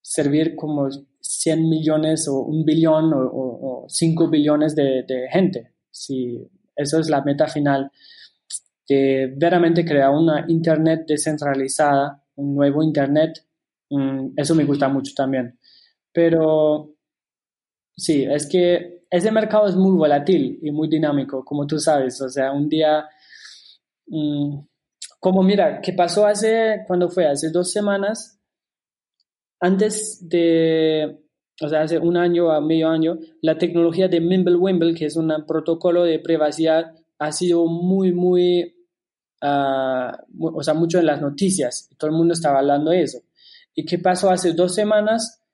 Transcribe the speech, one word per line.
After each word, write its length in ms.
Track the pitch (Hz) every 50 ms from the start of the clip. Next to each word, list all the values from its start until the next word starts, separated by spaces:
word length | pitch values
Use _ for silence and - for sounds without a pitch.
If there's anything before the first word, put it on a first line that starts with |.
servir 560 | _ - - - 147 143 143 151 160 160 -
como 320 | - - 151 151 143 139 135 135 139 - _ _ _
cien 480 | _ - - - - 160 160 160 160 160
millones 580 | 160 156 160 156 156 156 156 156 160 156 -
o 140 | 143 139 135
un 240 | 131 - 156 160 156
billón 480 | 151 151 165 160 160 156 156 160 160 151
o, 80 | 135
o, 640 | 127 127 - 127 131 127 117 - 120 135 127 123 127
o 40 | -
cinco 400 | - - 170 165 165 165 165 151
billones 460 | 147 151 147 147 151 151 151 156 151
de, 300 | 151 143 139 131 131 120
de 220 | - 135 127 127 127
gente. 440 | - 180 190 165 - 123 113 _ _ _ _ _
Sí, 560 | _ - - - 139 127 123 123 120 113 - _ _ _ _ _ _
eso 240 | - 147 143 151 160
es 100 | 160 156
la 140 | 151 139 135
meta 240 | 143 139 143 156
final, 460 | 147 - 151 147 143 139 139 135 - _ _ - - - - - - _ _ _ _ - - _ _ _ _ _ _
de 440 | 139 139 135 135 135 135 135 131 135
veramente 480 | 139 160 170 180 175 170 165 165 170 170
crear 260 | 165 147 143 135 135
una 360 | 143 151 165 165 151 147 135 -
internet 560 | 165 165 165 165 160 156 160 160 160 160 160
descentralizada, 1120 | - 156 147 - 160 156 147 147 143 139 135 135 131 - - 156 143 143 139 139 143 143 _ _ _ _
un 220 | - 143 143 139
nuevo 260 | 143 143 143 139 151 160
internet. 520 | 160 156 147 139 135 143 151 156 165 160 - _ _ _ _ _ _ _ _ _ _
Mm, 420 | 143 139 135 135 135 135 135 135 -
eso 200 | - 143 - 165
me 80 | 160 143
gusta 240 | 139 143 139 139 135
mucho 240 | 139 139 131 - -
también. 460 | - 135 131 135 131 123 120 - _ _ _ _ _ _ _ _ _ _ _ _
Pero 840 | 170 170 165 165 165 160 156 156 156 151 151 151 151 151 - - _ _ _ _ _ _ _ _ _ _ _ _ _ _ _ _ _ _ _ _
sí, 280 | - - - 160 139 135
es 240 | - 139 147 147 -
que 560 | - 180 175 175 175 - - - - - _ _
ese 220 | - 175 180 220
mercado 380 | 220 220 214 208 214 214 214 202
es 80 | 180
muy 200 | 185 190 190 190
volátil 600 | 170 156 151 147 143 143 - 190 160 139 123 - -
y 120 | - 151 147
muy 160 | 151 156 160
dinámico, 560 | 156 156 156 147 143 143 135 - - 135 131
como 220 | - 147 147 143 139
tú 100 | 156 151
sabes. 420 | 143 165 151 143 131 131 123 -
O 80 | 135 127
sea, 220 | 131 143 135 135 139
un 160 | 143 147 151
día, 380 | 160 156 156 151 151 151 151 - _ _ _ _ - - - - - - - - - _ _ _ _ _ _
mm, 520 | - 214 156 151 147 147 143 147 143 147 143 - _ _ _ _ _ _ _ - - _ _
como 220 | - 190 185 190 190
mira, 380 | 190 208 202 185 156 - -
¿qué 120 | - - 180
pasó 340 | 190 175 170 - 202 208
hace, 560 | 208 208 202 220 220 220 226 226 220 214 208 214
cuándo 220 | - 185 180 180 175
fue? 180 | 180 190 175
Hace 240 | 151 143 143 156 160
dos 200 | 160 175 180 180
semanas, 680 | - 208 208 202 202 196 196 202 226 226 - - _ _ _ _ _ _ _ _ _ _ _ _ _ _ _ _ _ _ _ _ _ _ _ _ _ _
antes 580 | 180 180 190 190 214 214 214 - - - - - 180 165
de, 920 | 180 175 170 165 165 165 165 165 160 160 160 160 156 156 151 151 - - _ _ _ _ _ _ _ -
o 80 | 156 147
sea, 140 | 156 156 156
hace 160 | 156 170 160
un 180 | 156 170 175
año 320 | 175 175 175 175 170 175 165
o 120 | 156 151
medio 280 | 147 156 165 160 160 160
año, 300 | 160 160 160 160 175 165 - - _ _ -
la 140 | 160 156
tecnología 520 | 160 180 170 165 170 170 170 165 175 190 185
de 120 | 170 170
Mimblewimble, 720 | 165 170 190 185 180 180 180 175 180 190 190 175 165 170 165
que 120 | 165 160
es 100 | 147 147
un 160 | 165 160 160 156 156 151
protocolo 560 | - 160 160 156 - 165 165 - 185 170 175 175
de 140 | 170 160 156
privacidad, 760 | 165 - 165 160 151 151 147 151 160 160 160 160 170 165 - _ _ _ _ _
ha 120 | 151 156
sido 360 | 156 - 185 175 170 170 170
muy, 460 | 165 165 170 175 180 190 190 190 185 175
muy, 640 | 175 180 180 180 180 180 180 180 175 170 - _ _ _ _ _ _ _ _ _ _ _ _ _ _ -
ah, 760 | 143 143 143 139 139 135 135 135 131 131 127 127 120 - - - _
mu-, 260 | - - 160 160 160
o 60 | 156 143
sea, 120 | 156 151
mucho 240 | 160 170 170 165 180
en 80 | 165
las 140 | 156 147 143
noticias. 680 | 143 143 143 - 202 185 190 190 139 120 - - - _ _
Todo 140 | _ - 156
el 60 | 156
mundo 180 | 160 165 170 170
estaba 240 | 165 165 147 139 135
hablando 320 | 135 143 143 143 147 160
de 120 | 175 185 160
eso. 180 | 135 - - _ _ _ _ _ - - - _ _ _
¿Y 100 | - -
qué 140 | - 185 175
pasó 320 | 175 185 180 180 202 196
hace 220 | 185 180 185 180 165
dos 220 | 170 180 180 180
semanas? 640 | 208 214 208 214 214 208 214 226 233 233 - - _ _ _